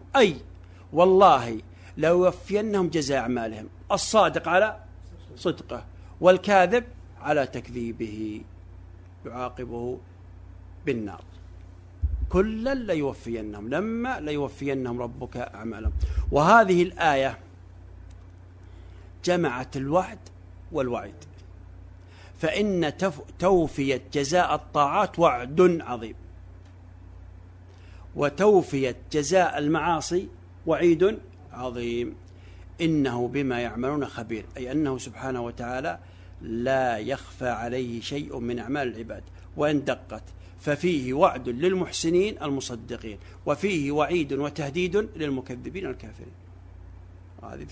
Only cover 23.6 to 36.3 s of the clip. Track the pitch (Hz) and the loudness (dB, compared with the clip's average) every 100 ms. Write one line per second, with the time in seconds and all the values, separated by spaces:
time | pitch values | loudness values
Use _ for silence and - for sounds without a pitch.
23.6 | 156 - 135 127 - 147 139 180 160 147 | 4 0 0 0 -2 -2 2 2 2 0
24.6 | - 151 143 175 196 - 165 123 127 156 | -2 2 2 2 0 4 4 4 0 4
25.6 | 180 165 117 123 110 - - - - - | 6 4 -2 -8 -8 -14 -18 -20 -20 -20
26.6 | - - - - - - - - - - | -20 -20 -20 -20 -20 -20 -20 -20 -20 -20
27.6 | - - - - - - 143 143 202 196 | -20 -20 -20 -20 -12 -2 -2 4 6 6
28.6 | - 139 131 113 - 151 139 185 175 147 | 4 0 -2 -2 -4 -2 4 4 4 2
29.6 | 147 160 160 160 - 175 - - - - | 0 2 2 0 0 -2 -4 -10 -20 -8
30.6 | - 151 170 160 190 220 - - - - | -2 2 4 6 4 2 -8 -20 -18 -10
31.6 | 127 120 117 117 120 - - - - - | -8 -6 -4 -2 -4 -8 -18 -20 -20 -20
32.6 | - - 165 156 135 120 120 139 139 120 | -18 -2 0 2 2 0 -2 -2 -2 -2
33.6 | 120 113 127 147 127 - 110 110 92 - | -2 -4 -4 -2 -4 -6 -8 -8 -8 -12
34.6 | 127 143 147 131 120 107 131 127 120 113 | -4 0 0 -2 -6 -10 -6 -6 -6 -8
35.6 | 120 127 156 170 - - - | -8 -6 -6 -8 -12 -20 -20